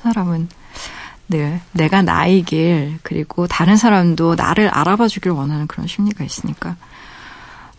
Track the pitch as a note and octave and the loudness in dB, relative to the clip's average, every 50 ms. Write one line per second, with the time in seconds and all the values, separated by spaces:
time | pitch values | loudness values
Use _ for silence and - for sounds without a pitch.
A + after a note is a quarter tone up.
0 | - A#3 A3+ A3 F#3 F3 E3+ D#3+ E3 E3+ - - - - - - - - - - | -2 -2 0 0 0 0 -2 -2 -4 -6 -8 -14 -20 -20 -18 -16 -16 -14 -16 -16
1 | - - - - - - F3 D#3 D3 D3 E3 F3 - - - F3 D#3 D#3 F#3+ G3 | -18 -18 -20 -14 -6 -4 -2 -2 -2 -2 -4 -6 -8 -6 -2 0 0 2 4 2
2 | F#3+ E3+ E3 D#3+ D#3 - F#3 F#3+ E3+ - E3 D#3+ D#3+ E3+ F3 D#3 C#3+ D3 D#3 D#3+ | 2 2 2 2 2 4 4 4 2 0 0 0 2 2 2 0 0 -4 -6 -8
3 | - - E3+ D#3+ D#3 - - - F3 F3 - - E3 F3 G#3 G#3+ A3 A#3+ G#3+ F#3+ | -8 -6 -6 -6 -6 -6 -4 -4 -4 -2 -2 0 4 4 4 6 6 4 4 4
4 | F3 F3 D#3+ D#3+ E3 E3 E3+ - - - E3 G#3+ G#3+ G3 - - D3+ F3 G3 G#3 | 4 2 2 2 2 2 2 2 0 0 2 2 2 2 2 0 0 2 2 2
5 | A#3+ A3 - G3 - F#3 F3 C#3+ C#3 C#3+ D3+ D3+ D3+ D3+ - - - E3+ - - | 2 0 0 -2 -2 -2 -2 -2 -2 -2 -4 -4 -4 -6 -8 -8 -10 -6 -4 -2
6 | G3+ G#3 G#3 - C#3+ - - - - - D3+ - - E3+ F3 F3 - - - - | -2 -2 -2 -4 -8 -10 -8 -8 -6 -8 -6 -6 -8 -10 -10 -10 -14 -20 -20 -20
7 | - - - - - - - - - - - - - - - | -20 -20 -20 -20 -20 -20 -20 -20 -20 -20 -20 -20 -20 -20 -6